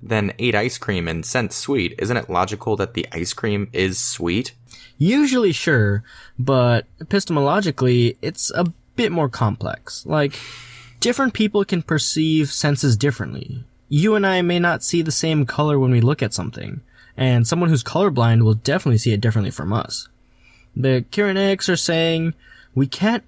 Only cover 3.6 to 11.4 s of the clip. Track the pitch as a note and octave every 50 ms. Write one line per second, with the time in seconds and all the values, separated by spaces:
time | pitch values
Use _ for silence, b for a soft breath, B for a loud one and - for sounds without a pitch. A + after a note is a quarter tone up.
3.6 | G2+ F#2+ - F2 F#2+ F#2+ F#2 - - - - - E2+ E2+ F2 G#2+ C3 - - _
4.6 | - B B B B B B B C#3+ F3+ A#3+ C#4+ D4+ C#4 C4 B3 A#3 F#3+ D3+ -
5.6 | - F3 D3+ A#2+ G#2+ G2+ G2+ G#2 A2 B B B B B B - B2+ C3+ C3+ C3
6.6 | B2 A#2+ A#2+ A#2 - - _ - D#3 - - G3+ F#3+ - E3+ D3+ C#3 C#3+ D#3+ G3+
7.6 | G3+ E3+ - - C3 B2+ B2 B2 A#2+ A#2 - - - - - - - - - -
8.6 | F3 E3+ E3+ - _ _ _ - A#3+ G#3 F3+ E3+ D3+ C3 A#2 - A#2 G#2+ - -
9.6 | - - - - - - - - - C#3 D#3 D3+ D3 C#3+ C#3+ B B B B B
10.6 | B B B B B B B B - - B3 - C4+ B3+ - -